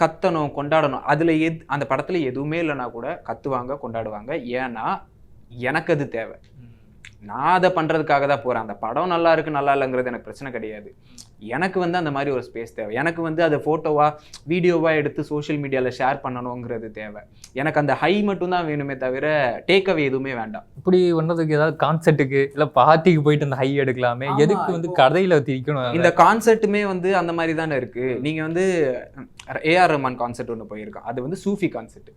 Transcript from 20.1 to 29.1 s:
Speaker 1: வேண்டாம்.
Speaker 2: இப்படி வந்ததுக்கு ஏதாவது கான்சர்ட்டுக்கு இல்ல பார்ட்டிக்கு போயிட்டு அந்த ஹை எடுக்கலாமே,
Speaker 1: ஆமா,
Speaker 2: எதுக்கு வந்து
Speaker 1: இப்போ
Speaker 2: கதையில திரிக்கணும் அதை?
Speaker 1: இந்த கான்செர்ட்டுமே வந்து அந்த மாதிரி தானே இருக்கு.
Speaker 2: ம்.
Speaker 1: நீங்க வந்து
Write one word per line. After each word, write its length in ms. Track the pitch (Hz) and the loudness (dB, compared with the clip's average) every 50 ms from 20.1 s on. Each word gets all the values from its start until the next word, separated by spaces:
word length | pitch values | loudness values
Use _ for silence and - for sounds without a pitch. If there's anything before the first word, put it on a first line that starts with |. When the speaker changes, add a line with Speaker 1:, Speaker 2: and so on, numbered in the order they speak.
| 131 135 135 135 131 | 0 -2 -4 -4 -6
Speaker 1:
வேண்டாம். 280 | 117 110 110 107 - - - - | -6 -8 -8 -10 -14 -16 -16 -20
Speaker 2:
இப்படி 360 | 143 - 190 185 185 180 175 170 | -6 0 2 4 4 4 4 2
வந்ததுக்கு 380 | 160 156 165 175 165 165 156 | 2 0 0 0 0 0 0
ஏதாவது 340 | 156 147 156 160 151 - 139 | 2 2 2 0 0 0 0
கான்சர்ட்டுக்கு 640 | 139 160 160 - 170 156 143 143 131 139 139 139 139 | 0 0 2 4 4 4 4 2 2 2 0 0 0
இல்ல 140 | - 143 151 | 0 0 -2
பார்ட்டிக்கு 560 | 139 - 131 123 151 160 165 160 185 170 156 | 2 4 6 6 8 6 6 6 4 4 4
போயிட்டு 220 | 143 151 151 147 147 | 4 4 2 2 2
அந்த 120 | 143 135 | -2 0
ஹை 240 | 131 135 135 143 143 | 0 0 0 2 0
எடுக்கலாமே, 480 | 139 131 123 127 123 120 120 123 135 | 0 0 0 0 -2 -2 -2 -2 -4
Speaker 1:
ஆமா, 100 | 139 127 | -2 2
Speaker 2:
எதுக்கு 340 | 139 147 165 202 185 160 180 | 4 4 4 4 2 0 -2
வந்து 160 | 180 165 165 | -2 -4 -4
Speaker 1:
இப்போ 220 | 170 180 165 135 131 | 0 4 6 6 6
Speaker 2:
கதையில 320 | 147 180 196 185 170 147 | 6 4 4 4 4 4
திரிக்கணும் 460 | 127 143 131 131 127 143 151 135 127 | 2 0 -4 -4 -4 -4 -4 -2 -2
அதை? 60 | 120 139 | -2 2
Speaker 1:
இந்த 200 | 170 175 170 165 | 4 4 4 6
கான்செர்ட்டுமே 680 | - 170 180 214 226 214 226 220 220 220 196 202 208 208 | 8 8 8 6 6 4 4 4 4 2 0 0 0 0
வந்து 320 | 196 190 185 175 185 196 | -2 -2 -2 0 2 2
அந்த 160 | 185 170 170 165 | 2 2 0 -2
மாதிரி 220 | 170 165 160 160 | -2 -2 0 0
தானே 200 | 156 165 156 147 | -2 -2 -2 -2
இருக்கு. 400 | 127 120 - - 117 127 131 123 | -2 -4 -4 -6 -4 -4 -2 -2
Speaker 2:
ம். 40 | 113 | -2
Speaker 1:
நீங்க 200 | 131 151 156 156 | -2 -4 -4 -4
வந்து 540 | 156 160 165 175 190 190 180 170 151 131 123 120 - - | -4 -2 -2 0 0 2 2 2 0 0 -2 -4 -8 -12